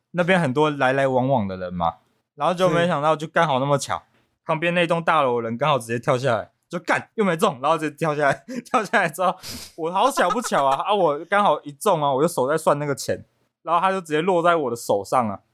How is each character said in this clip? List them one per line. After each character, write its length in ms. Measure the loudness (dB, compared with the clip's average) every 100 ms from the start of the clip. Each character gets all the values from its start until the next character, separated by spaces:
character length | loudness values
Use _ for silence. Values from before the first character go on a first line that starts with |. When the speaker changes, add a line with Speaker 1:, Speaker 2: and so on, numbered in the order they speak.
| _
Speaker 1:
那 100 | -2
边 180 | 0 2
很 140 | 2
多 160 | 2 0
来 220 | 2 0
来 160 | 2 2
往 200 | 0 2
往 200 | 0 -2
的 80 | -6
人 180 | -8
嘛， 200 | -2 -2 -4 _ _ _ -4
然 100 | -2
后 80 |
就 160 | 0 2
没 160 | 2 0
想 160 | 0
到 140 | 0 0
就 100 | 0
刚 180 | 2 4
好 120 | 4
那 80 | 2
么 100 | 0
巧， 200 | 0 -6
Speaker 2:
是。 60 | -8 _ _ _ -6
Speaker 1:
旁 140 | -2
边 120 | 0
那 140 | 2 2
栋 160 | 0
大 200 | 2 2
楼 200 | 2 0
的 60 | -2
人 100 | -2
刚 100 | 0
好 100 | 0
直 80 | -2
接 120 | -4
跳 180 | -2 -2
下 200 | 0 -2
来， 160 | -4 _ _
就 100 | -8
“干， 260 | -2 -4 -4 -2
又 80 |
没 100 | -2 2
中！” 220 | 0 0
然 80 | 0
后 60 | 0
直 120 | -2
接 60 | -4
跳 180 | -4
下 160 | 0 0
来， 140 | 0 -6
<laughs> 80 | -14 -4
跳 140 | -4
下 160 | 0 0
来 80 | 0
之 140 | 0
后， 120 | -2 -2 -8 -16 -16
我 160 | -8 -4
好 200 | 0 0
巧 180 | 2 0
不 120 | 0
巧 240 | -2 0 2
啊， 160 | 0
啊， 100 | 0
我 240 | 0 2 0
刚 180 | -2 0
好 160 | 2 0
一 100 | -4
中 300 | -4 0 2
啊， 100 | 2
我 80 | 2
就 80 | 0
手 180 | 0 0
在 100 | 0
算 220 | 0 0
那 60 |
个 100 | -2
钱， 300 | -4 -6 -8 -10 _ _ _
然 120 | -4
后 60 | 0
他 100 | 0
就 100 | -2
直 60 | -2
接 80 | -2
落 220 | 0 2
在 120 | 2
我 160 | 2 0
的 60 | -4
手 260 | -2 -2
上 280 | 0 0 0
啊， 100 | -4 _